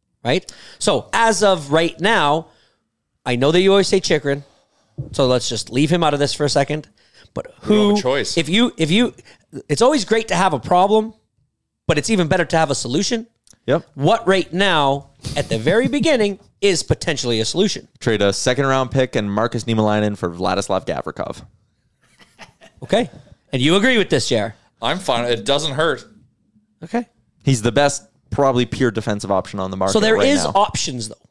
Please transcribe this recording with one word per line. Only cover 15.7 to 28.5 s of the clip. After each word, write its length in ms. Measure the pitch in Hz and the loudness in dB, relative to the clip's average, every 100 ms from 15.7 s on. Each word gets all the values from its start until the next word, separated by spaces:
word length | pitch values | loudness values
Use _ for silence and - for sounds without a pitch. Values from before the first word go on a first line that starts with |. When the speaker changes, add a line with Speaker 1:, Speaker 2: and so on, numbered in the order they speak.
| 214 262 | 2 0
Speaker 1:
<laughs> 100 | 285 | 0
beginning, 400 | 320 254 208 190 _ - | 0 2 0 -2 _ -2
is 220 | 202 175 | 0 0
potentially 580 | - 151 - 147 123 113 | -2 -4 -2 -4 -2 -2
a 40 | |
solution? 420 | 110 165 208 - - - | -2 0 -2 -2 -12 -6
Speaker 3:
Trade 220 | 123 104 | -2 2
a 100 | 101 | 2
second 340 | - 127 127 135 | 2 -2 0 0
round 240 | 131 127 | 0 0
pick 240 | 139 127 127 | 0 0 -2
and 140 | 101 | -2
Marcus 320 | 101 117 120 | -2 -2 -4
Niemelainen 520 | 117 110 107 104 104 101 | -2 0 2 2 0 -2
for 120 | 87 | -6
Vladislav 560 | 85 92 92 - 95 - | -4 -2 -2 -2 -4 -2
Gavrikov. 580 | 73 - - - - - _ _ _ _ _ _ _ _ _ - _ - - | -6 -8 -8 -10 -10 -16 _ _ _ _ _ _ _ _ _ -20 _ -20 -16
Speaker 1:
Okay. 280 | - 208 220 - - - - | -4 -2 -2 -10 -20 -20 -8
And 100 | 131 | 0
you 140 | 139 190 | 2 2
agree 220 | 254 240 | 2 2
with 120 | 185 | 2
this, 180 | 143 - | 0 0
J 120 | 113 | -2
R? 140 | 107 - _ - | -2 -8 _ -8
Speaker 2:
I'm 180 | 117 180 | -6 -4
fine. 260 | 165 117 120 | -2 -2 -2
It 180 | 113 | -4
doesn't 300 | 107 139 156 | -2 -2 -2
hurt. 300 | 131 160 127 - - _ _ _ _ _ - | -2 -2 -2 -10 -20 _ _ _ _ _ -20
Speaker 1:
Okay. 240 | - 233 226 _ _ _ | -8 -6 -6 _ _ _
Speaker 3:
He's 180 | - 123 | 0 2
the 100 | 117 | 2
best, 320 | 110 143 - - _ - | 2 0 0 -12 _ -8
probably 360 | - 139 | 0 2